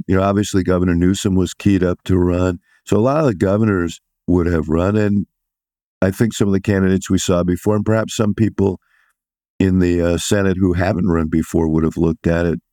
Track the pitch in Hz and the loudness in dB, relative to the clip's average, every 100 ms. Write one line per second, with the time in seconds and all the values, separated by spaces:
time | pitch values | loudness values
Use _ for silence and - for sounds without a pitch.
0 | - 95 98 101 101 98 87 90 90 85 | -2 0 0 0 -2 -2 0 0 2 2
1 | 90 98 104 92 87 - 101 95 90 90 | 0 0 0 0 -2 -2 0 2 0 -2
2 | - 92 90 87 92 90 _ _ - 104 | -2 0 0 0 -2 -4 _ _ -4 0
3 | 123 147 147 92 95 104 110 95 85 - | 0 0 -2 0 0 0 0 0 -2 -6
4 | _ _ - 90 85 85 73 80 92 107 | _ _ -2 0 2 0 0 0 0 0
5 | 104 101 85 _ _ _ _ _ _ - | 0 -2 -4 _ _ _ _ _ _ -4
6 | 95 98 113 - 101 98 95 98 95 95 | -2 0 -2 0 0 0 0 2 2 0
7 | - 95 - 87 87 90 104 107 104 110 | 0 -2 0 0 0 -2 0 -2 0 0
8 | 107 - 107 104 104 - 98 92 _ _ | -2 -2 -2 0 0 0 -2 -2 _ _
9 | _ _ _ _ _ - 95 92 90 87 | _ _ _ _ _ -2 2 2 2 2
10 | 85 85 - 104 95 90 95 87 90 87 | 0 0 0 0 0 0 0 0 -2 -2
11 | 92 82 80 80 80 85 80 80 80 - | 0 0 0 -2 -2 -2 0 0 -2 0
12 | 82 80 85 85 85 - - | -2 0 -2 0 0 -4 -8